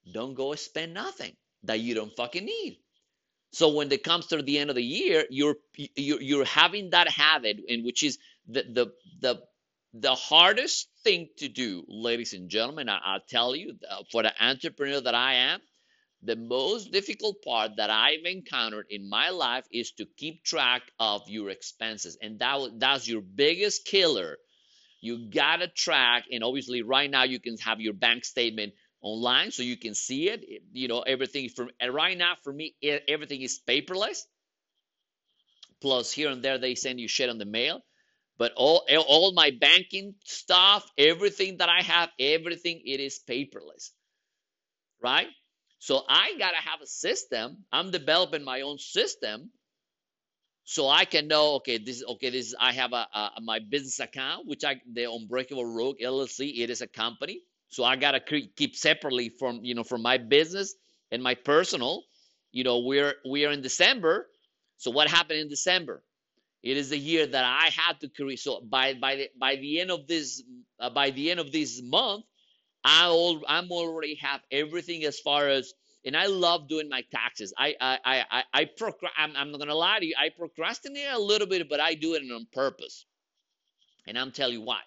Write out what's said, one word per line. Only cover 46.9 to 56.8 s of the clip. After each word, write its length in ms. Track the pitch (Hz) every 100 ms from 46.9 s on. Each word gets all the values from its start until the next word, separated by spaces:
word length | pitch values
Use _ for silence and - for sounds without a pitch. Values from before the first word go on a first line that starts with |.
| - 175 233 - 117 117 - _
I'm 180 | 147 190
developing 540 | 180 143 165 175 151
my 160 | 139 131
own 160 | 139 147
system 720 | - 269 359 - 113 110 170 _ _ _ _ _ _ _ _ _ _ _
so 240 | - - 135
I 160 | 151
can 240 | 185 160 147
know, 280 | 151 151
okay, 220 | 139 - 113
this, 280 | 107 123 117
okay, 220 | 117 131
this 180 | 127 113
is, 80 | 120
I 140 | 127
have 220 | 123 127
a, 120 | 120 107
a, 280 | 107 104 107
my 180 | 113 113
business 400 | 104 143 131 127
account, 480 | 120 135 135 180 269
which 160 | 143
I, 160 | 147 131 123
the 220 | 117 120
Unbreakable 540 | 117 107 123 127 139
Rogue 320 | 117 113 127 120
L 200 | 120 135
L 60 | 135
C, 360 | - 143 117
it 60 | 117
is 120 | 120